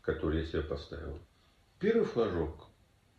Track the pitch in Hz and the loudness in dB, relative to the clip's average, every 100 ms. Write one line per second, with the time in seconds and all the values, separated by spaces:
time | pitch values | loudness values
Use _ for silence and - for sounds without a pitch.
0 | - 76 78 78 - 80 73 71 - 78 | -2 0 0 0 0 -2 -2 -6 -6 -10
1 | 73 76 - _ _ _ _ _ 196 233 | -10 -12 -16 _ _ _ _ _ 4 4
2 | 202 120 107 87 76 - - - _ _ | 4 2 2 2 -2 -6 -18 -20 _ _
3 | _ | _